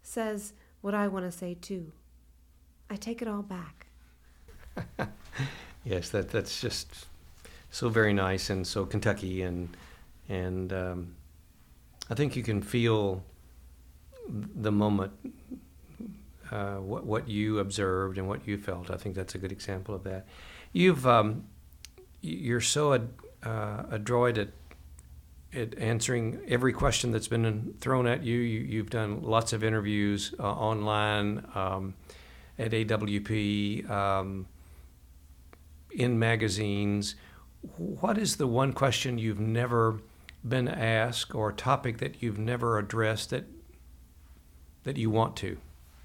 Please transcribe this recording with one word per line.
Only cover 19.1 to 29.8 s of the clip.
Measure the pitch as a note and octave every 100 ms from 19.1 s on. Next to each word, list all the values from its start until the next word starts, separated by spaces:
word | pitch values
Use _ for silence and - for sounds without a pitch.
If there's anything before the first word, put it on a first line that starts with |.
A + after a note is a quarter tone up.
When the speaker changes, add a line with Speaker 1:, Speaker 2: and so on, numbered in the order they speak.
| F#2+
Speaker 2:
that's | F#2 -
a |
good | F#2
example | G2 - F#2+ F#2+
of | G2
that. | F#2+ F#2+ - - - - -
You've, | F3 F3+ D3+ B2+
um, | A#2 G#2+ A2+ - - - - - -
y-, | - - D#3+
you're | F2 A#2+ A#2+
so | A#2 D3 D3
ad-, | C3 A#2 - - -
uh, | A2+ A2 G#2+ G#2+ -
adroit | A2 G#2+ A#2+ B2 A2+
at, | G2+ - - - - - - - - - -
at | B2+ A2+ -
answering | A2 A2+ - A#2+ A2+ - C4+
every | B2 B2+
question | A#2+ C#3 - A#2+
that's | A2+ -
been | A#2 A2+ G#2+ C3+ -
thrown | - C3 A#2+
at | B2
you. | A#2 A#2+
You, | A#2+ A2
you've | C3+ A2 G#2
done | A#2 G#2+ G#2
lots | - A2 A2+
of | A2+ A2
interviews, | A2